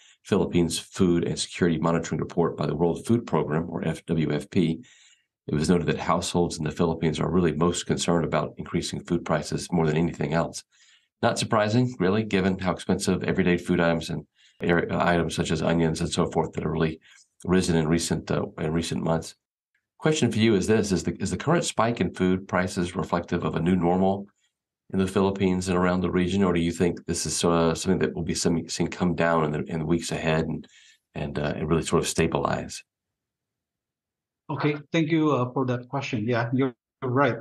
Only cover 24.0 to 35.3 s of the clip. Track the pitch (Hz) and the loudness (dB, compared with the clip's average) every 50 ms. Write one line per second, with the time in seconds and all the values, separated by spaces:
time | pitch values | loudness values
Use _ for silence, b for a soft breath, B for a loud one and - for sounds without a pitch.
24 | 95 95 98 101 98 b b b b b _ _ _ _ _ _ _ _ - 95 | 2 2 0 -2 -4 b b b b b _ _ _ _ _ _ _ _ -2 0
25 | 95 92 - 101 98 98 95 98 98 92 92 92 90 95 90 90 90 90 90 90 | 0 0 2 2 2 2 2 2 2 2 2 0 0 0 0 2 2 2 2 0
26 | 87 85 82 90 90 85 92 101 101 90 85 85 82 85 82 - 92 87 82 - | 0 0 0 2 0 2 2 2 2 2 2 2 0 0 0 0 0 0 0 -2
27 | - - 90 - - 80 - - - 87 85 85 82 82 82 - - 95 92 - | -6 -6 -6 -4 -4 -4 -2 0 2 2 4 4 2 2 0 0 0 0 0 2
28 | - - - 76 78 85 82 - - 90 85 80 - - - - 85 82 - - | 0 -2 -2 -4 -4 -4 -4 -2 0 0 0 0 -2 -4 -4 -4 -4 -4 -2 -2
29 | 92 90 82 76 82 85 80 80 78 73 76 76 69 - 87 80 78 80 85 82 | 0 0 0 2 2 2 2 2 2 0 -2 -4 -4 -4 -6 -4 0 0 0 0
30 | - - 80 76 78 80 80 80 80 - 76 73 - b b b b b b b | 0 -4 -6 -4 -2 0 0 0 0 -2 -4 -6 -8 b b b b b b b
31 | _ _ _ 80 76 73 73 73 73 73 - - - 76 82 78 76 - - 78 | _ _ _ -8 -8 -6 -4 -4 -4 -2 -2 -4 -2 0 0 0 0 0 0 0
32 | 80 - - - 82 76 - 71 - - 76 73 71 - - - - _ _ _ | 0 0 0 0 0 2 0 0 0 -2 -2 -2 -6 -8 -12 -14 -16 _ _ _
33 | _ _ _ _ _ _ _ _ _ _ _ _ _ _ _ _ _ _ _ _ | _ _ _ _ _ _ _ _ _ _ _ _ _ _ _ _ _ _ _ _
34 | _ _ _ _ _ _ _ _ _ - 147 131 - 147 147 147 - - - 165 | _ _ _ _ _ _ _ _ _ -8 -6 -2 0 0 -2 -2 -6 -2 0 0
35 | 160 147 165 156 156 151 | 2 2 2 2 4 4